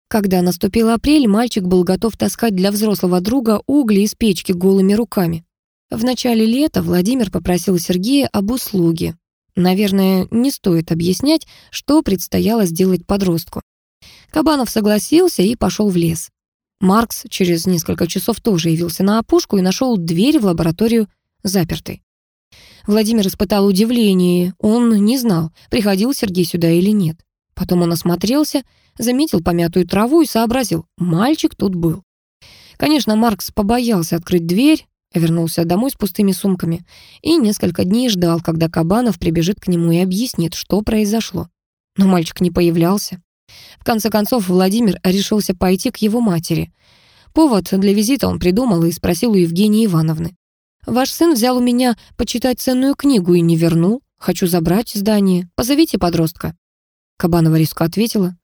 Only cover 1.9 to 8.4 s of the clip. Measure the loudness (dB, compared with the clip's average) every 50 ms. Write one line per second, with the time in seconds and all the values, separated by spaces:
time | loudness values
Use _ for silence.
1.9 | 0 0 -2 -4 -2 -2 -4 -4 -2 -2 -2 -2 0 0 0 0 0 0 0 0
2.9 | 0 0 0 0 0 0 0 0 -2 0 0 0 0 0 0 0 0 2 2 4
3.9 | 2 2 2 0 0 0 0 0 0 0 -2 -4 -2 0 2 2 4 4 4 4
4.9 | 2 0 -2 -2 -2 -2 -2 0 -2 -6 -10 _ _ _ _ _ _ _ _ -10
5.9 | -6 -4 -2 -2 -2 -2 -2 0 0 2 2 2 2 0 0 0 -2 -2 -2 0
6.9 | 0 0 0 0 0 -2 -2 -2 -4 -4 -2 -2 -2 -2 0 0 -2 -2 -2 -4
7.9 | -6 -4 -2 0 0 0 0 0 -2 -4